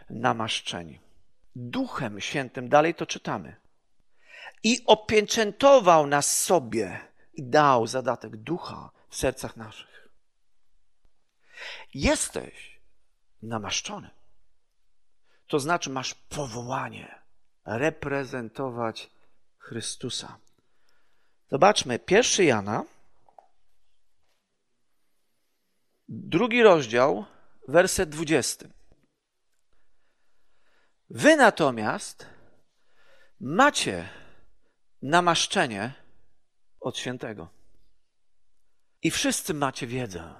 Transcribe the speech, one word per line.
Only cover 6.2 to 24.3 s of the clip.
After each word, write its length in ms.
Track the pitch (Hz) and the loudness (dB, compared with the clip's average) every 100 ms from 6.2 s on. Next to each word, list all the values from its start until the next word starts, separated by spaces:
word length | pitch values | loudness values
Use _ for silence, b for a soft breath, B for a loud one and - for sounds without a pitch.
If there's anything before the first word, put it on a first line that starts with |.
| - - | 2 0
sobie 600 | - 175 117 110 92 107 - _ - | 2 2 2 -4 -4 -8 -16 _ -20
i 80 | - | -14
dał 440 | 127 151 147 123 113 | 2 4 6 4 2
zadatek 500 | 131 123 117 113 113 | -2 -4 -4 -6 -12
ducha 540 | 117 175 - 82 - _ - | -6 -6 -8 -14 -16 _ -18
w 80 | - | -4
sercach 400 | 131 127 117 113 | -4 -4 -10 -12
naszych". 520 | 107 - - - - - _ _ _ - - - - - - - _ _ B B B B B | -16 -18 -20 -20 -20 -20 _ _ _ -20 -20 -20 -20 -20 -20 -20 _ _ B B B B B
Jesteś 840 | 135 214 302 - - 62 - - - - - _ _ _ - | 0 2 2 -2 -6 -12 -16 -20 -20 -20 -20 _ _ _ -16
namaszczony. 680 | 110 113 98 - - 302 202 - - - - - _ _ - - - - _ _ - | -8 -8 -6 -6 -6 -12 -14 -20 -20 -20 -20 -20 _ _ -20 -20 -20 -20 _ _ -4
To 140 | 151 | -2
znaczy 300 | 143 175 147 | 0 -2 -4
masz 240 | 131 - | -8 -8
powołanie 1040 | - - 147 135 117 120 135 120 107 - - - - - _ | -12 -12 -10 -8 -8 -6 -6 -8 -12 -18 -20 -20 -20 -20 _
reprezentować 1500 | - 113 156 156 143 139 131 135 113 - 131 120 113 - - - - - - _ | -6 -2 -2 -4 -6 -6 -6 -8 -10 -8 -6 -4 -6 -6 -16 -20 -20 -20 -20 _
Chrystusa. 800 | - 117 - - 123 - - - _ _ _ _ _ - _ _ _ _ - | -12 -10 -10 -10 -8 -8 -12 -18 _ _ _ _ _ -20 _ _ _ _ -4
Zobaczmy, 480 | 139 196 208 135 113 | 4 4 4 0 -4
pierwszy 460 | - 196 254 - | 2 2 2 2
Jana, 400 | 170 107 98 127 330 - - - _ _ - - - - - - - _ _ | 2 2 0 -6 -6 -16 -20 -20 _ _ -20 -20 -20 -20 -20 -20 -20 _ _